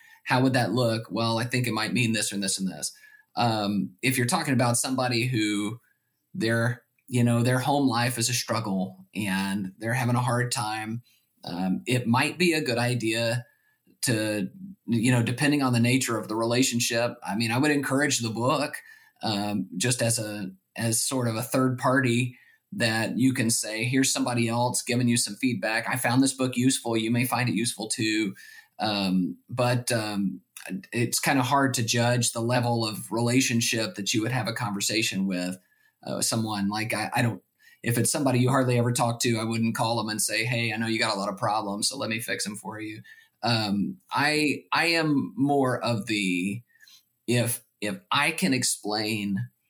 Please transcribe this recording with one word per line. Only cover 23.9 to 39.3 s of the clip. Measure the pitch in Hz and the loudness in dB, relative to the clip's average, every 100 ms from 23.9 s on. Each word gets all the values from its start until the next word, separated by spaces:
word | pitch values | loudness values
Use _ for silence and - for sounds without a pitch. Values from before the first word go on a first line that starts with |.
| 131 131 | 2 2
somebody | 139 131 120 117 | 0 0 0 0
else | 117 123 131 | 0 0 -2
giving | - 120 123 | -2 0 2
you | 117 | 2
some | - 101 | 0 -2
feedback. | 131 110 107 113 117 | -2 -2 -2 -2 -2
I | 123 | -2
found | 123 127 | 2 4
this | 135 | 4
book | - 127 120 | 2 -2 2
useful. | 123 131 117 117 | 2 2 0 0
You | 113 | 2
may | 120 | 0
find | 123 120 123 | 0 0 0
it | |
useful | 92 120 - 113 | 0 -2 -4 -6
too." | - 110 110 104 - - - - - | -2 0 0 0 -4 -14 -20 -20 -6
Um, | 107 101 98 92 90 - - | -2 0 2 2 0 -4 -8
but, | 123 123 120 - | -2 0 0 0
um, | 117 107 101 98 95 - - - 95 - | -2 -2 -2 -2 -4 -12 -18 -10 -10 -6
it's | 117 120 - | -2 0 0
kinda | - 139 | 2 2
hard | 123 139 135 | 4 4 2
to | 123 | 2
judge | 113 120 120 123 117 | 0 2 2 2 0
the | 117 | 0
level | 117 123 120 117 | 0 2 2 0
of | 110 98 - | -2 -6 -6
relationship | 113 120 127 131 117 113 117 107 | -2 2 2 4 2 0 0 -2
that | 104 98 | -4 -2
you | 117 | 0
would | 110 | 0
have | 127 107 | -2 -2
a | |
conversation | 117 107 101 - 110 113 95 98 | -4 -4 -2 -2 0 0 0 -2
with, | 90 90 - _ _ _ _ | -2 -4 -6 _ _ _ _
uh, | - - | -8 -4
someone. | - 117 110 104 98 | -2 -2 -2 -2 -2
Like, | 107 113 | -2 -2
I, | 107 - | -4 -2
I | 123 | 0
don't, | 120 101 - _ _ _ | 0 -2 -10 _ _ _
if | - 117 | -2 0
it's | 104 | 2
somebody | 156 135 127 | 0 2 4
you | 123 | 4
hardly | 135 127 120 | 4 4 2
ever | 120 | 2
talk | 120 120 117 | 2 0 0
to, | 123 | 0